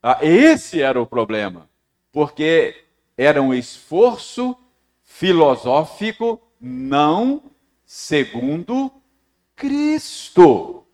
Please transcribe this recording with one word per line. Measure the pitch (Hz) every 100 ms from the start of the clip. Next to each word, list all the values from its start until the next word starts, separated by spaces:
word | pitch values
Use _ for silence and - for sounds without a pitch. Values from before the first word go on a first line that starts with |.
Ah, | 120 127
esse | 151 180 311 302 - 170
era | 135 127
o | 117
problema, | 120 107 110 101 87 78 _ _ _ _
porque | 147 147 - 156 165 120 - _ _ _ -
era | 139 143
um | 135
esforço | 127 120 - _ 165 240 220 - - 254 247 _ _ _ _
filosófico | _ - 185 175 147 127 123 139 156 - 220 214 233 226 _ _
não | 123 127 131 139 147 175 254 294 - _ _ _
segundo | _ - - 151 131 117 131 320 175 254 269 _ _ _ _ _ _
Cristo. | _ 285 285 302 311 - - - - 165 104 - - _